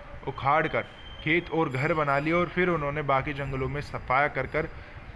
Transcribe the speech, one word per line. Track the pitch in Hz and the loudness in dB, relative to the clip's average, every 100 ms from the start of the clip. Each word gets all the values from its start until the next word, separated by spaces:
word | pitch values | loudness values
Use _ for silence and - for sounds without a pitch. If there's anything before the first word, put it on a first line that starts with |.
| - - - | -14 -8 -8
उखाड़ | 135 131 151 160 | -2 2 4 4
कर | 123 - - - - | 0 -4 -12 -14 -6
खेत | 156 170 170 | 2 2 2
और | 160 160 | 0 2
घर | 127 151 | 2 0
बना | 160 147 143 | 2 2 2
लिए | 156 | 4
और | 170 170 | 2 2
फिर | 180 180 | 2 2
उन्होंने | 165 143 147 | 2 0 -2
बाकी | 143 135 131 | 2 2 2
जंगलों | 139 139 135 131 | -4 -4 -2 -2
में | 143 | -4
सफाया | 143 120 - 131 143 | -6 -8 2 4 4
कर | 135 131 | 0 -2
कर | 151 160 - - - - | -2 -4 -8 -14 -14 -12